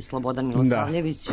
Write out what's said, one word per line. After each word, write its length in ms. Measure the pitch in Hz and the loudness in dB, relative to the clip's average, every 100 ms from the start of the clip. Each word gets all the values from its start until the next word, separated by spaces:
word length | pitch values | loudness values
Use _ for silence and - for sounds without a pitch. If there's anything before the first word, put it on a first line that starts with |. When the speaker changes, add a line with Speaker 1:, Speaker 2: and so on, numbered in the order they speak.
Speaker 1:
Slobodan 500 | - 131 127 127 131 | -6 -4 -2 -2 0
Speaker 2:
Da. 60 | 123 | 4
Speaker 1:
Milosavljević, 720 | 131 117 104 165 160 147 - | 4 4 0 -2 -2 -4 -6